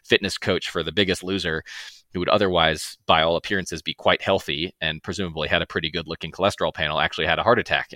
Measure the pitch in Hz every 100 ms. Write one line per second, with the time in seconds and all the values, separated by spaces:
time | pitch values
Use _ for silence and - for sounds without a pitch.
0 | - 120 98 - - 90 - 87 82 85
1 | 95 90 90 98 85 80 - - - -
2 | _ 90 - 101 98 87 80 78 - -
3 | - 82 82 82 - 95 90 80 80 -
4 | 98 90 - 98 - 73 87 - 80 80
5 | - 90 90 78 76 85 82 95 80 85
6 | 78 82 80 - 98 - 82 - 78 78
7 | 78 - 80 80 85 110 - 76 -